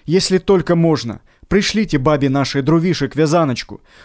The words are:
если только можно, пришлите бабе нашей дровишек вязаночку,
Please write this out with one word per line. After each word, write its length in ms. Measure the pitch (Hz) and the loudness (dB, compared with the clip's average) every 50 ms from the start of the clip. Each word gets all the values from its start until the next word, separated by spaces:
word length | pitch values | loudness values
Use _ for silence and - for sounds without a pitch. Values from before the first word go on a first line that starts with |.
| _ | _
если 340 | - 156 185 175 - 185 185 | -2 0 0 2 2 0 0
только 360 | - - 202 185 160 - 175 | 2 2 2 2 2 2 2
можно, 460 | 165 165 165 160 143 - 113 101 - _ _ _ _ _ - | 2 2 2 2 0 -2 -6 -12 -14 _ _ _ _ _ -2
пришлите 500 | 165 202 202 - - 208 220 - - 143 | 0 0 0 0 -2 -2 -2 0 -2 0
бабе 320 | 127 156 151 139 131 139 | 0 2 0 2 0 0
нашей 320 | 135 139 139 - - 139 | 0 0 -2 -2 -2 -2
дровишек 540 | 131 131 160 170 160 185 165 - 139 131 - | 0 2 2 2 2 0 -2 -2 -4 -4 -2
вязаночку, 680 | 135 156 151 151 175 165 143 123 - - - 101 - _ _ _ - - | 0 0 2 2 2 0 0 -2 -6 -8 -12 -16 -20 _ _ _ -20 -20